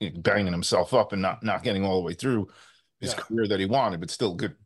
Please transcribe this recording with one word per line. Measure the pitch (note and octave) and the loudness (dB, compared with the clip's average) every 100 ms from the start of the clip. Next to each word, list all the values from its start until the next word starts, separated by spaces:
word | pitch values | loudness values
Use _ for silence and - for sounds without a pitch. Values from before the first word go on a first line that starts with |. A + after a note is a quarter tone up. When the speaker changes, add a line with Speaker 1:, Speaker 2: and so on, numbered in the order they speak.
| F#2+ E2+ | -8 -2
Speaker 1:
banging | E2 G2+ F#2+ | 0 2 2
himself | F2 F2 G2+ F2 | 0 2 2 4
up | B2+ G#2 | 4 2
and | G2+ | 0
not, | F#2 - | -2 -2
not | A2 F#2 | -2 -2
getting | A#2+ G2 G2 | 0 0 2
all | F#2+ | 0
the | E2+ | 0
way | E2+ | -4
through | C3 A#2+ F#2+ - - _ _ _ | 0 0 -2 -8 -20 _ _ _
his | - | -6
Speaker 2:
Yeah. | - | -6
Speaker 1:
career | - A2+ G#2+ | -4 -2 0
that | G2+ | 0
he | F#2+ | 2
wanted, | C3 A#2+ F2 | 2 2 -2
but | E2 | -6
still | - A2+ | -2 -2
a | F2 | -2
good | A2+ - | -6 -6